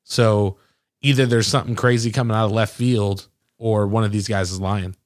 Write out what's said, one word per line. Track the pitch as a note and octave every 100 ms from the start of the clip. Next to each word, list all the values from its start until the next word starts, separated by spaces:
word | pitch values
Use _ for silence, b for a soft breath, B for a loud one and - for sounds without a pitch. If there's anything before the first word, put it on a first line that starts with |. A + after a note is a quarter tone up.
So | - - A#2 G#2 G2+ F#2+ _ _ _ _
either | C#3 C3+ B2+
there's | A#2 G#2+
something | C#3 G2+ A2+
crazy | B2 B2 A2+
coming | A2 A#2+ A2
out | A2
of |
left | G#2+ G#2+
field | - B2 A#2+ G2+ G2 - _ _ _
or | A2+ G#2+ G2+
one | A2
of | G#2+
these | G#2 G2
guys | G2+ F#2
is | F#2
lying. | F#2+ G#2 F#2 F#2